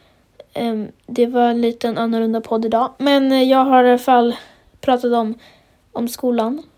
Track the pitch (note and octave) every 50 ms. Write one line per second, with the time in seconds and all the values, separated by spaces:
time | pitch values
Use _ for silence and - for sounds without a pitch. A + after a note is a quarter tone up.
0 | _ _ _ _ _ _ _ - - _ - - A#3+ A#3 A3 G#3+ G#3 - - _
1 | _ - A#3+ B3 A#3+ A#3+ B3+ B3 A#3+ A#3+ A#3 A#3+ A#3+ A#3 A#3 A#3+ - A#3 A3 -
2 | A#3 A3+ A3+ A3+ A3+ A3+ A3+ A3+ A3 - A3+ A3+ A3+ A3 A3+ A3+ B3+ - - -
3 | C4 C#4+ C#4+ C#4 C4+ C4+ C4+ C4 B3+ C4 C4 C4 C4 C#4 C4 B3+ B3 B3 B3 B3
4 | B3 C#4 B3+ A#3+ A#3 A#3+ A#3 - - - _ _ _ _ _ _ - C4+ B3+ B3
5 | B3 A#3+ A#3+ A#3 A3+ A3 A#3 - _ _ _ _ _ _ _ _ _ _ - A#3
6 | A#3 A#3+ - - - B3 A#3+ A#3 A3 A3+ C4+ D#4 D#4+ _ _